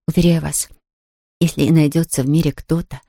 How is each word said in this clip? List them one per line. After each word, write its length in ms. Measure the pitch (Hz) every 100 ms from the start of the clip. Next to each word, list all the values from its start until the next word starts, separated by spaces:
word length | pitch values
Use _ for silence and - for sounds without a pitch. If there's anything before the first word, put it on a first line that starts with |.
| -
уверяю 360 | 175 175 165
вас. 260 | 147 - - - _ _ _ _ _ -
Если 240 | 170 -
и 80 | 143
найдётся 500 | 160 147 160 165 -
в 60 | 131
мире 240 | 156 156
кто-то, 480 | - - 165 - 131